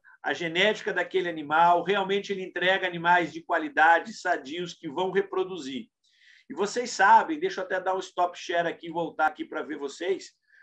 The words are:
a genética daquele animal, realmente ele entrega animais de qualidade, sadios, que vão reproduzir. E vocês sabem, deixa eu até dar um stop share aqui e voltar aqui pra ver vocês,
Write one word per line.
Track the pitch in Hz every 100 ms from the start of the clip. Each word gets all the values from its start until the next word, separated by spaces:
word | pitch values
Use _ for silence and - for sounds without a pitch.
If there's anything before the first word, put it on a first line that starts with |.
| _ _
a | -
genética | 143 170 165 208 214 208
daquele | 180 175 185 175
animal, | 160 143 156 175 175
realmente | 175 202 190 202 196
ele | 190
entrega | 185 175 180 190 185
animais | 175 170 175 160
de | 160
qualidade, | - 170 151 143 160 170 226
sadios, | - 180 160 135 170 175
que | - 165
vão | 139 185
reproduzir. | 185 196 185 185 185 135 131 110 _ _ _ _ _ _
E |
vocês | 139 202 247 240
sabem, | - 196 220 160 151
deixa | 185 190
eu | 185
até | 185
dar | 185 185
um |
stop | 180 - 175 -
share | - 175 170
aqui | 156 170
e |
voltar | 165 156 156 156
aqui | - 151
pra | 156
ver | 131 147
vocês, | 139 131 175 185 - _ _ _